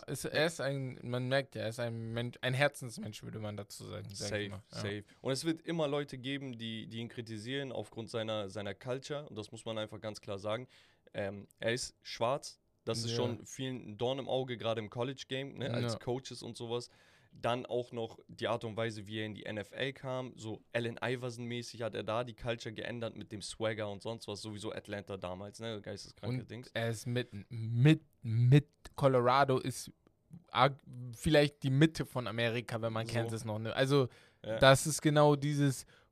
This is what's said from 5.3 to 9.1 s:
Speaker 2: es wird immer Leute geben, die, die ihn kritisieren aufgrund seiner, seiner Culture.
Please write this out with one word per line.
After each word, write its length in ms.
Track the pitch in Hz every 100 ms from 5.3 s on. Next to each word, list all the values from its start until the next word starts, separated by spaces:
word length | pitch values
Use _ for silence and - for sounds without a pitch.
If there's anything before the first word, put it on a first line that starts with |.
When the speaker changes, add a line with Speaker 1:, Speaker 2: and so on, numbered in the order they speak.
Speaker 2:
es 120 | 131
wird 160 | 165 165
immer 240 | - 170 147
Leute 300 | 143 143 131
geben, 400 | 127 139 135 117
die, 300 | 113 113 110
die 120 | 113
ihn 80 | 117
kritisieren 640 | - 113 110 113 139 135
aufgrund 360 | 113 107 113 110
seiner, 400 | 117 110 107 98
seiner 260 | 101 101
Culture. 540 | 95 127 131 -